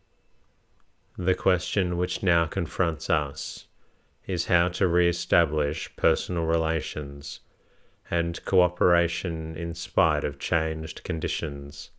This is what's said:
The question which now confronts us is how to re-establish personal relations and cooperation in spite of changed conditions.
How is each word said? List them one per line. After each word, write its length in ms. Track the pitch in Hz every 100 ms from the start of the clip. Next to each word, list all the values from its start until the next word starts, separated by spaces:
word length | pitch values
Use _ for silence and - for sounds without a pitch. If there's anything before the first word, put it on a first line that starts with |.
| _ _ _ _ _ _ _ _ - _ _ -
The 160 | 90
question 640 | 92 98 90 - 104 90 87
which 240 | 90 -
now 240 | 90 85 82
confronts 640 | - 82 - 87 78 -
us 560 | 82 71 69 - - - _ - _ _ _ -
is 160 | 90
how 240 | - 87 87
to 180 | - 92
re-establish 1040 | 87 87 85 - 92 78 76 73 76 - -
personal 480 | 85 80 - 87
relations 960 | 82 82 80 82 - 78 69 71 - - _ _ _ _ - _ -
and 340 | 87 85 82
cooperation 1120 | - 92 87 - 92 87 85 - 90 80 80 80
in 180 | 85
spite 480 | 82 - - 85 76
of 160 | 73 69
changed 640 | - 82 80 80 78 -
conditions. 880 | - 82 78 - 78 71 71 - -